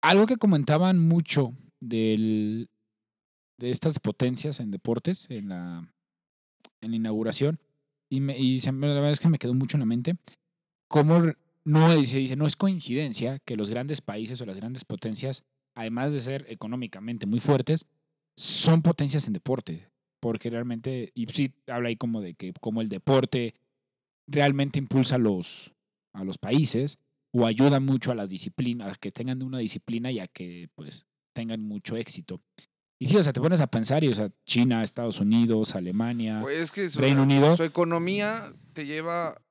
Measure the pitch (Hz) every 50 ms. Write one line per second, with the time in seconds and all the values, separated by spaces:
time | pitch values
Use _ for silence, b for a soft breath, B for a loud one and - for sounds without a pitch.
0 | - 151 180 196 214 220 254 226 - 208 185 151 139 - 151 156 180 185 185 180
1 | 165 165 165 170 160 - - 147 139 117 123 135 - - _ _ - 120 113 113
2 | 113 110 110 110 110 110 110 107 107 107 107 113 117 - _ _ _ _ _ _
3 | _ _ _ _ _ _ _ _ _ _ _ _ 123 120 135 135 - 160 151 -
4 | _ - 104 _ - 123 127 123 - 151 143 - 123 107 98 92 _ - 117 117
5 | - - 185 - - - 127 110 101 101 92 90 87 87 85 85 82 - _ _
6 | _ _ _ _ _ _ _ _ _ _ _ _ _ - _ _ - 113 113 113
7 | 113 113 107 107 110 110 - - 135 143 160 160 _ _ _ _ _ _ _ _
8 | _ _ - 135 139 139 139 123 135 127 131 131 123 127 135 135 139 147 147 143
9 | 143 147 147 139 - 165 165 143 - 123 123 131 135 - - 147 127 110 117 120
10 | 123 151 175 175 _ B B _ _ _ _ _ _ _ _ _ _ _ - 151
11 | 147 151 165 170 170 165 151 _ _ _ _ _ _ 156 151 156 160 165 170 156
12 | 143 123 131 135 135 127 131 139 151 151 - _ - 196 190 175 143 - 120 135
13 | 156 143 113 - - 117 135 135 _ - 123 107 104 101 110 120 127 139 151 139
14 | - - 101 107 110 110 127 120 123 104 95 95 101 113 127 123 - _ 107 95
15 | - 113 107 101 - 131 131 - _ _ _ _ _ _ _ - 113 113 113 120
16 | 131 147 147 143 117 123 135 139 139 120 113 101 - 107 117 127 123 107 - 95
17 | 104 113 123 110 95 98 107 120 - - 147 131 123 - 156 160 - _ _ _
18 | _ _ _ _ _ _ _ - - - - - - 170 165 165 151 170 165 -
19 | 147 139 131 151 143 - 107 92 _ - 131 127 - - 82 80 95 _ _ _
20 | _ _ _ _ - 117 117 110 - 120 117 117 120 123 120 113 117 131 131 127
21 | 120 - _ - 117 107 - - 143 131 131 _ _ - 127 120 120 120 117 113
22 | - 120 113 110 101 90 85 _ - 92 92 - - 117 107 113 113 110 98 95
23 | - - 139 135 127 120 - 127 120 113 - _ _ _ _ _ _ _ _ _
24 | _ _ _ _ _ - 139 143 143 143 139 139 139 143 - 147 131 117 - 135
25 | 127 117 - 127 120 110 101 92 87 - - - - - _ _ _ _ _ _
26 | _ _ _ 98 95 95 95 - - 95 117 143 160 127 - 113 135 147 - _
27 | _ _ _ _ _ _ _ 120 117 113 113 110 135 143 139 135 135 135 135 127
28 | 110 123 123 113 101 95 92 92 - 101 - - 135 123 120 120 107 98 95 -
29 | - 101 - - 117 127 131 131 131 131 131 131 117 107 - - _ - 113 117
30 | 117 127 131 110 92 - _ - 95 90 87 87 87 - _ - 76 71 - -
31 | _ _ _ _ _ _ _ - 117 113 113 110 107 107 104 104 - - 117 113
32 | 113 - - - 85 - 92 85 _ _ _ - - _ _ _ _ _ _ _
33 | 131 127 175 208 180 147 131 131 131 160 180 170 147 120 - 117 110 104 131 151
34 | 160 143 117 101 107 101 - _ _ - - 120 120 127 120 113 113 101 - -
35 | 120 117 101 - 101 101 110 117 117 117 113 110 110 - - 98 90 90 92 104
36 | 113 117 120 120 113 110 110 107 110 135 143 160 165 151 - 196 202 175 143 127
37 | 131 135 139 135 135 135 139 139 139 147 165 175 165 160 - - 175 170 170 170
38 | 170 175 190 202 208 208 220 226 214 - - - _ _ _ 160 156 139 151 156
39 | 160 165 170 175 170 160 - - _ _